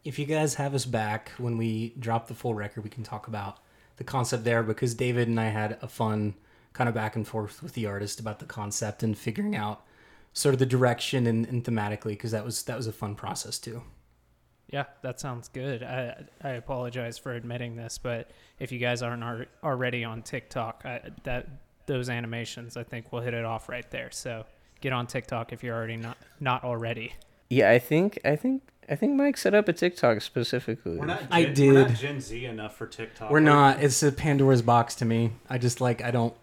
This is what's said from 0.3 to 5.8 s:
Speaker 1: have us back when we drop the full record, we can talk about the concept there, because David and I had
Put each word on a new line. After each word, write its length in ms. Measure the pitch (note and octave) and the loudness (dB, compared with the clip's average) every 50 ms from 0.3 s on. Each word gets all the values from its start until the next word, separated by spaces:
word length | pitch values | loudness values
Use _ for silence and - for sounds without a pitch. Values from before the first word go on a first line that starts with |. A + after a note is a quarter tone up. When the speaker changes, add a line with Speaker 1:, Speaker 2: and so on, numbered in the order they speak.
| D#3 D#3 D#3 D3 - | 0 0 0 0 0
Speaker 1:
have 200 | - C#3 C#3 C#3 | -2 -4 -2 -2
us 80 | C3+ A#2+ | -2 -2
back 480 | B2 A#2+ A2+ G#2+ G#2 G#2+ A2 - - - | -2 -2 -2 0 -2 -4 -4 -6 -12 -10
when 200 | - B2 A#2+ A#2 | -6 -4 -2 -2
we 360 | A2+ A2+ A2+ A2 A2 A2+ A#2 - | 0 0 0 -2 -2 -4 -6 -8
drop 300 | C3+ A#2 A2+ A2+ A2+ - | -8 -4 -2 -2 -2 -2
the 60 | - A#2+ | -6 -14
full 200 | - - B2 A2+ | -6 -4 -4 -4
record, 300 | G#2 G#2 G#2 - A#2 G#2+ | -2 -6 -8 -8 -10 -12
we 60 | G#2+ | -10
can 140 | - A#2+ G#2+ | -10 -12 -10
talk 260 | - - G#2+ - - | -10 -10 -12 -10 -8
about 300 | A2 G#2 G2 G2 - - _ _ _ _ _ _ _ | -8 -8 -8 -8 -12 -14 _ _ _ _ _ _ _
the 60 | - B2 | -14 -12
concept 400 | - - C3 A#2+ - C3 A#2 A2 | -4 -2 -2 0 0 -2 -2 0
there, 200 | A#2+ A#2 A#2 A2+ | 2 2 2 2
because 320 | G#2+ G#2+ - C3+ A#2+ A#2 | 0 -2 -2 -2 -2 0
David 320 | A2 B2+ B2 A#2+ A#2+ A#2+ | 0 0 0 2 2 2
and 120 | A2+ A2+ A2+ | 2 2 0
I 60 | A2 G#2+ | 0 0
had 280 | G#2 G#2+ G#2+ G#2+ A2 - | 0 -2 -2 -2 -4 -8